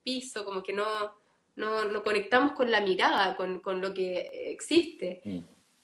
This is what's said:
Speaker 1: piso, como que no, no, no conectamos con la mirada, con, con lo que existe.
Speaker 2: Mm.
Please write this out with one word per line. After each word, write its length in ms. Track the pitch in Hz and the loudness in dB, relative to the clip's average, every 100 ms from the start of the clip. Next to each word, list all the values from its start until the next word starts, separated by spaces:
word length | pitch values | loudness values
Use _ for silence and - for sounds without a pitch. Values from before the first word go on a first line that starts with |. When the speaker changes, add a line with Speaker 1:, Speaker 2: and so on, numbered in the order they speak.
Speaker 1:
piso, 400 | 254 254 - 220 | -6 -6 -6 -8
como 180 | 202 190 | -4 -6
que 100 | 190 | -4
no, 140 | 202 214 214 208 - _ _ _ - | -2 0 -2 -4 -8 _ _ _ -6
no, 300 | 214 220 208 | -2 0 0
no 180 | 208 | -2
conectamos 480 | 214 208 - 254 285 | 0 0 4 4 4
con 180 | 285 240 | 2 2
la 100 | 214 | 4
mirada, 540 | 196 185 269 262 185 | 4 4 4 4 2
con, 240 | 185 185 180 | 0 -4 -4
con 200 | 196 185 | -4 -2
lo 120 | 196 | -2
que 600 | 190 185 180 - - - | -2 -2 -2 -6 -8 -8
existe. 680 | - - 320 - - 180 - | -8 2 4 4 -2 -8 -8
Speaker 2:
Mm. 140 | - 185 170 - _ _ | -8 -8 -10 -20 _ _